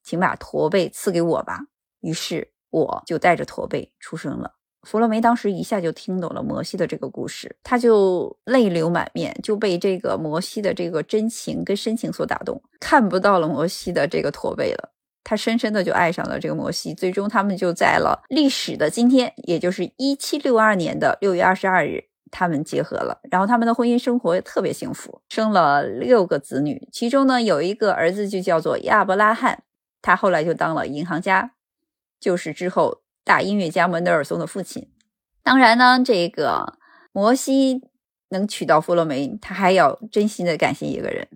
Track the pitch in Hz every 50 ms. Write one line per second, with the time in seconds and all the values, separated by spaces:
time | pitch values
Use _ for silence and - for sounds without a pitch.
0 | _ - - 165 185 135 - - - - - 147 151 156 - 196 170 - - -
1 | - 208 180 170 170 170 156 - - - - - 285 - _ _ _ _ _ _
2 | - 165 160 - - - 180 - - _ _ _ _ _ - 165 147 - - -
3 | - - 170 156 - 180 170 165 - - - - - - - 139 - - _ _
4 | - - - 165 - 151 127 120 - - _ _ _ _ _ _ _ - - 214
5 | 233 226 214 220 233 233 240 233 - 202 196 160 165 - 233 202 170 165 156 -
6 | - - 185 185 175 - - - - - - - 175 - - 185 170 156 156 -
7 | - 131 - - 113 - - - - - - _ - - 254 240 240 233 220 208
8 | 196 190 185 175 120 - - _ - - 247 262 233 196 170 170 160 165 170 170
9 | - - - 170 165 - - - 202 - 214 202 220 202 175 175 - 202 185 175
10 | - - - 175 160 156 151 170 190 - - 226 208 185 170 - 180 170 175 156
11 | - - - 214 220 226 - - - - - - 170 - 196 208 - 226 220 233
12 | - 160 - - - - - - - - - - _ _ _ - - - 320 294
13 | 226 190 175 185 185 202 202 180 160 151 139 135 156 175 - - - 190 175 160
14 | 143 170 - 160 156 147 147 - - - - - 143 - - - - - _ _
15 | _ _ _ _ - - 220 208 - 226 226 233 - 220 214 208 180 - - -
16 | 175 165 170 - 156 - - 143 - 156 151 156 - - - - - 160 151 -
17 | - 185 180 196 196 208 - 214 196 202 190 180 185 175 170 - 196 165 156 165
18 | 165 151 147 - _ - 262 311 294 269 - - - - 175 - 156 156 - -
19 | 233 247 262 262 247 - - - - - 175 156 - 196 190 196 180 - _ -
20 | 254 277 277 277 - - - 294 - 285 247 220 220 214 208 185 165 - 151 151
21 | 151 135 - - 196 202 185 170 185 180 185 - - 190 190 180 147 - - -
22 | - _ _ _ _ - - - 185 175 160 139 156 - - 139 147 - - -
23 | - 58 - _ - - - 180 196 202 247 240 233 233 233 - 240 240 240 247
24 | - 262 240 247 - 170 170 185 - - - - 196 151 - - - - - -
25 | - - - - _ - - - 220 220 208 185 165 143 143 143 143 123 98 123
26 | - 240 254 226 185 165 160 143 - - - 131 147 147 135 - - - - -
27 | 233 233 254 277 269 262 262 247 233 214 170 143 160 180 208 - 220 202 180 -
28 | 160 165 185 208 208 196 202 185 185 196 170 160 165 160 143 - - - 214 214
29 | 190 196 185 202 214 214 226 226 240 220 - - - _ _ _ _ _ _ _
30 | - - 180 185 - 202 175 156 156 170 165 - 160 160 160 151 - - 135 147
31 | 170 175 170 160 185 196 190 190 233 247 _ _ _ _ _ _ _ _ _ _
32 | _ _ _ _ - 202 180 175 - 160 147 - 180 180 - 190 160 120 - _
33 | _ _ _ _ _ - 190 139 - 190 208 208 185 156 - 185 170 180 175 165
34 | 175 175 175 156 143 - 170 170 160 - - 202 180 - - - - _ _ _
35 | _ _ _ _ _ _ _ _ - - 262 262 262 220 233 240 254 247 254 254
36 | 254 254 233 185 175 170 - - 147 123 85 62 50 - - _ _ _ _ -
37 | _ _ - 202 202 220 254 269 - - 269 269 269 262 254 254 - _ _ _
38 | _ _ _ _ _ - 196 185 202 202 - - 175 135 - 156 165 - 175 170
39 | 165 - - 131 - - 214 214 - - 190 180 196 180 190 185 160 143 - -
40 | - 220 - 220 208 214 - - 180 175 156 151 165 - 151 - - 151 139 -
41 | - - - - - - -